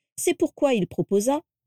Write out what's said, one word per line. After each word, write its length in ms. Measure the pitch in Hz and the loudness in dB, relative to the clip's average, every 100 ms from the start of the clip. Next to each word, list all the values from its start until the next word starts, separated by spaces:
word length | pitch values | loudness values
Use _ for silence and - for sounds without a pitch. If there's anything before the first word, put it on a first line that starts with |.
| _ - | _ -4
C'est 160 | - | -2
pourquoi 400 | - 330 - 285 | 0 -2 0 0
il 140 | 240 175 | 2 -2
proposa, 540 | - 170 202 226 285 - _ | -4 -2 0 0 -2 -4 _